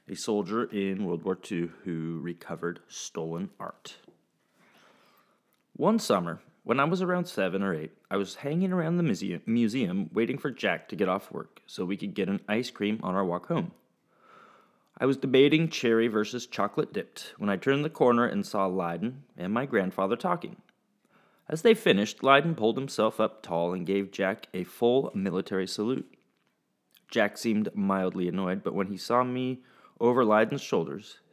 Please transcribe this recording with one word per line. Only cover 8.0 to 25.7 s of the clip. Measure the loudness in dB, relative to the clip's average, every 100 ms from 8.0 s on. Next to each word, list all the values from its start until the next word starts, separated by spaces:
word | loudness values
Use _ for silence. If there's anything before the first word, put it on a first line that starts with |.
| _
I | -4
was | -4 -6
hanging | -4 -2 0
around | 0 0 0
the |
museu-, | 0 0 -4 -6 0
museum | 2 2 0 0 -2 -2
waiting | 0 0 -2
for | -6
Jack | -2 0 0 -4
to | -2
get | 0
off | 0 -4
work | -12 -12 -18 -18
so | -8
we | -4 -4
could | -4
get | -2 -2
an | -2 -2
ice | -4 -4
cream | -4 -2 -2
on | -2 -2
our | 0
walk | -2 -4
home. | -4 -4 -10 _ _ _ _ _ -20 -20 _ _ _ _ -2
I | 0
was | 0
debating | 4 6 6 6 2
cherry | 0 2 4 4
versus | 2 -2 -4 -8
chocolate | -4 -2 -2 -4
dipped | -6 -10 -14 -18 -6
when | -2
I | 0
turned | 2 0
the | 0
corner | 2 4 6 2
and | 0 -4
saw | -2 0
Lydon | 0 -2 -4 -6 -8 -16 -10
and | -4
my | -4 0
grandfather | 0 0 0 0 0
talking. | -2 -2 -6 -14 _ _ _ _ _ _ _ _ -8
As | 2
they | 4
finished, | 6 6 4 2 0
Lydon | 6 6 6 2
pulled | 0 0
himself | -2 0 0 2
up | -2 -2
tall | -4 -2 0
and | -2 -2
gave | -2 -2
Jack | -2 -2 -2 -8
a | -8
full | -8 0 2 4 0
military | -2 -2 -2 -2 -4
salute. | -2